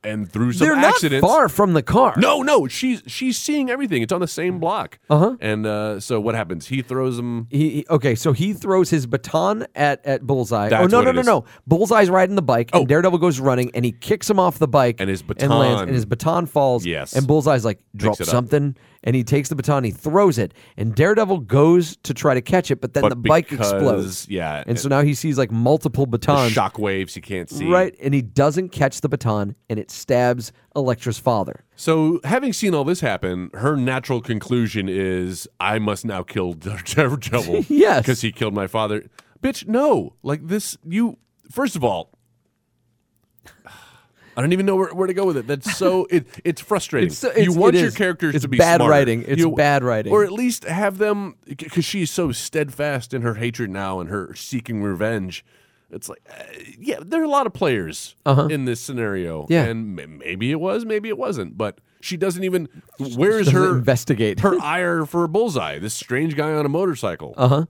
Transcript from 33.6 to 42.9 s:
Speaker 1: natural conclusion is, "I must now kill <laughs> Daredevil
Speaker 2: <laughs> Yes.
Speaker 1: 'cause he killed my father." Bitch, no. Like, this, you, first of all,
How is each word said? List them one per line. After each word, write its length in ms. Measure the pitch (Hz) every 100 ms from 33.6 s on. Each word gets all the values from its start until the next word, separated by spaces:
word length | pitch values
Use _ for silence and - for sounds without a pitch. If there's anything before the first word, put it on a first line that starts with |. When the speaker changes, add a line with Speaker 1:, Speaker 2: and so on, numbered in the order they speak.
| 131
Speaker 1:
natural 460 | 151 127 131 127 123
conclusion 680 | 120 110 - 123 113 107 95
is, 600 | 95 95 92 92 90 - _
"I 200 | 92 110
must 260 | 107 101
now 180 | 113 98
kill 300 | 90 104 90
<laughs> 0 |
Daredevil 1120 | 82 87 101 - - 139 139 - 120 85 -
Speaker 2:
<laughs> 40 | -
Yes. 340 | 302 403 143
Speaker 1:
'cause 160 | - 120
he 100 | 113
killed 200 | - 113
my 140 | 101 95
father." 400 | 113 107 104 - - _ _
Bitch, 240 | 262 - -
no. 460 | 233 294 185 90 _
Like, 240 | 131 151 160
this, 300 | 208 - - 156
you, 300 | 185 233 - _ _ _
first 240 | - 277
of 80 | 175
all, 280 | 123 90 82 _ _ _ _ _ _ _ _